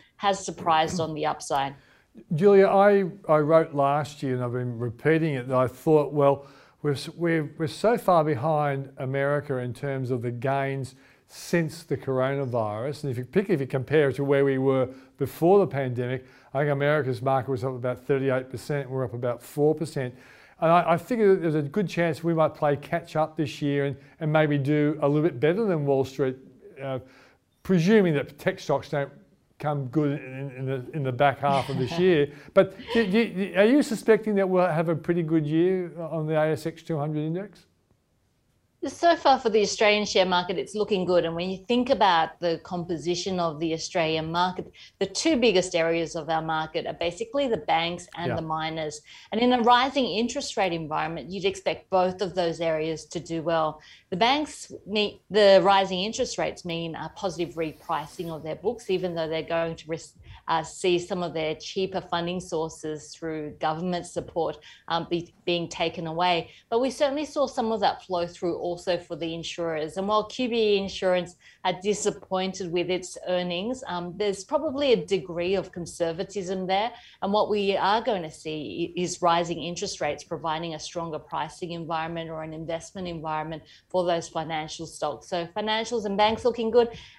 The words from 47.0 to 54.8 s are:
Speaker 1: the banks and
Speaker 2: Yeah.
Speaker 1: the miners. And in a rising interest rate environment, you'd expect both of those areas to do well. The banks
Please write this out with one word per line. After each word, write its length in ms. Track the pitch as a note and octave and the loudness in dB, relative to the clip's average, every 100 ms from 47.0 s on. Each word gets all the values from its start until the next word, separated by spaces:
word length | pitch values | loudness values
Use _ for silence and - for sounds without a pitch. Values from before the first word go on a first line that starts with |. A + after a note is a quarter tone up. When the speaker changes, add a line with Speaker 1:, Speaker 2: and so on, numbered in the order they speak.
| E3+ E3+ A3+ C#4+ C4+ | -4 -4 -4 -2 -2
Speaker 1:
the 120 | F#3+ | -2
banks 500 | - E3 E3+ F3 - - | 0 0 0 -6 -10 -6
and 120 | E3+ | -4
Speaker 2:
Yeah. 80 | A#2+ | -4
Speaker 1:
the 40 | |
miners. 600 | D#3+ D#3+ D#3+ D#3+ D3+ D3 - - - | -4 -4 -4 -6 -6 -8 -16 -20 -6
And 80 | A3 | 0
in 100 | B3 | 4
a 80 | B3 | 4
rising 460 | A#3 B3 C4+ C#4 A3 | 6 6 4 0 0
interest 500 | F#3+ A#3 C#4+ - A3 | 0 -2 -4 -6 -2
rate 160 | F#3 | -2
environment, 580 | E3+ D3+ D#3 D#3 E3 D#3 | -2 -4 -4 -4 -6 -8
you'd 140 | F#3+ | -4
expect 460 | F#3+ F#3+ - D#3+ - | -2 -2 -4 -6 0
both 320 | F#3 F#3 F#3 | 2 2 0
of 120 | F#3+ | -4
those 280 | F3+ E3+ D#3+ | -2 -2 0
areas 420 | E3 D#3 D#3+ D#3 - | -2 0 -2 -6 -8
to 120 | E3+ | -10
do 220 | D#3 E3 | -6 -4
well. 400 | D#3 E3 D#3 D3+ - - - | 0 0 0 -4 -14 -20 -6
The 80 | F3+ | 0
banks 560 | A#3 D4 D4 - - - | 2 2 -2 -10 -16 -16